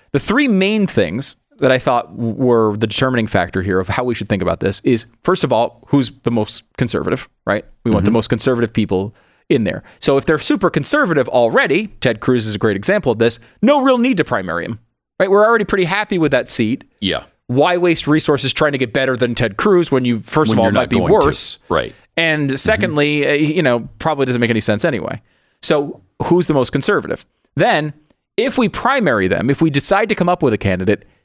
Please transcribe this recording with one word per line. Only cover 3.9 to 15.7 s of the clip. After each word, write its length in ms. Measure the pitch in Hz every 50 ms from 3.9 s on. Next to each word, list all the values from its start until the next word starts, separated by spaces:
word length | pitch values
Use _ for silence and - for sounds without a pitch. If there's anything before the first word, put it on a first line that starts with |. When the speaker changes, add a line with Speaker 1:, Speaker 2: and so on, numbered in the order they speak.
| - - 127
Speaker 1:
we 100 | 123 117
should 140 | - 101 -
think 120 | 110 95
about 200 | 87 87 85 -
this 180 | - 98 101 - -
is, 200 | 139 123 110 - - _ _ -
first 200 | - 185 185 -
of 80 | 139
all, 320 | 123 110 117 - - _ _ -
who's 220 | - 143 127 - - - _
the 80 | 117
most 320 | 120 113 107 - - - - _ _ -
conservative, 500 | 131 113 - 80 76 90 - 131 - - _ _ _
right? 200 | - 101 - - - - _ -
We 80 | 113
want 140 | 107 104 92
the 40 | 107
Speaker 2:
Mm-hmm. 40 | 113
Speaker 1:
most 140 | 117 110 -
conservative 420 | - 110 - 131 127 117 120 107 -
people 400 | - 107 90 98 92 98 110 - _ _ _ _ _ _ -
in 140 | - 127 110
there. 180 | 90 90 - - - - _
So 180 | - - 139 135
if 80 | -
they're 140 | - 160 147
super 300 | - - 294 208 - 170
conservative 580 | - 160 - - - 302 285 185 165 - 123 -
already, 580 | - 123 120 113 131 254 277 220 135 185 220 202 - -
Ted 200 | - 131 113 113
Cruz 240 | - - 127 120 110 110
is 80 | 104
a 20 | 98
great 180 | - 110 101 95
example 340 | 98 - 196 214 - 139
of 80 | 110 110
this, 200 | 113 120 - - - - _ _
no 200 | - 240 294 285
real 160 | 254 269 254 240
need 200 | 233 262 254 175
to 60 | 139
primary 420 | - 123 104 92 90 80 85 85
him, 140 | - 113 - _ _ _ _ _ _ _ -
right? 100 | 185 196
We're 160 | 190 202 214
already 200 | 220 233 220 208
pretty 200 | -